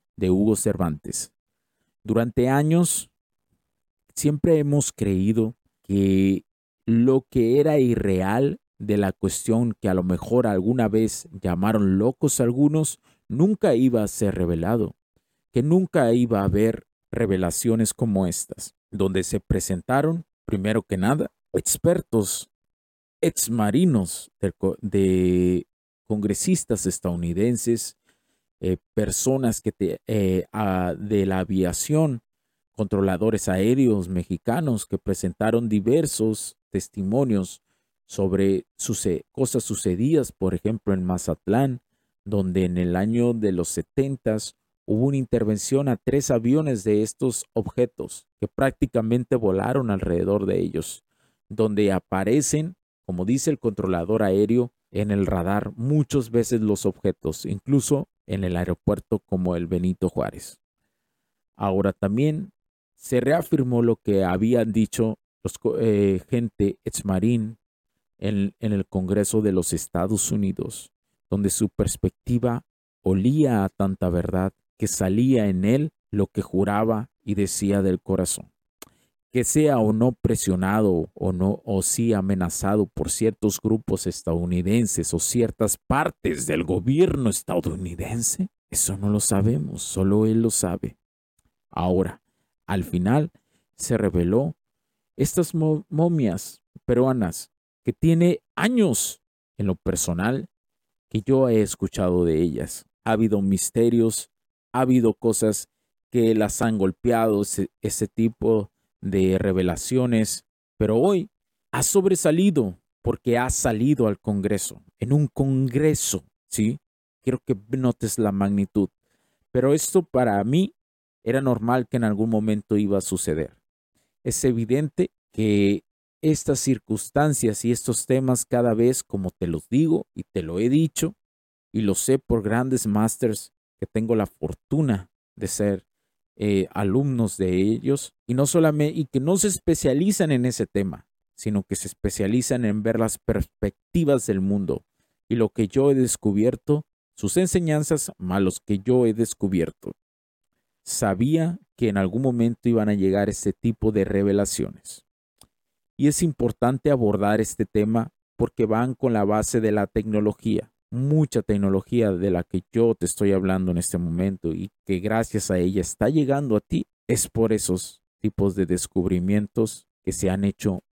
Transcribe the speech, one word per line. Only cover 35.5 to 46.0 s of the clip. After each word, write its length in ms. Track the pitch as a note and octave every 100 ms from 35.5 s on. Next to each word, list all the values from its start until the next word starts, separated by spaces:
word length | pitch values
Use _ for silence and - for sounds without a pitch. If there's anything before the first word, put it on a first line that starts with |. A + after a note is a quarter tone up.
| A#2 A#2
diversos 880 | G#2 G2+ C#3+ D#3+ - A2 G#2+ - - _
testimonios 920 | G2 - - F#2+ A#2+ C3+ G#2 F#2 - _ _ _ _ -
sobre 600 | - G2 F#2+ G2 F#2+ - -
suce-, 480 | - A2 G#2 E2+ -
cosas 320 | - C3 B2+
sucedidas, 680 | - G2+ G#2 F2+ B2 D#3 B2
por 220 | - F#2+
ejemplo, 400 | F2 G#2+ A2 -
en 100 | G2
Mazatlán, 800 | F2+ F2+ - D#2+ - A2 C#3 A#2+ _ _ _ _
donde 420 | - G2+ F#2 F#2 F2+
en 120 | F2+
el 180 | F2 F2+
año 380 | G#2 A#2 A#2+
de 180 | A#2 G#2+
los 180 | F2+ E2+
setentas 880 | - - - C3+ C3+ - G#2+ - - _ _ -
hubo 200 | G#2+ C3+
una 100 | C#3
intervención 720 | B2+ A#2+ G#2+ G#2+ - C3+ C#3+
a 100 |
tres 320 | A2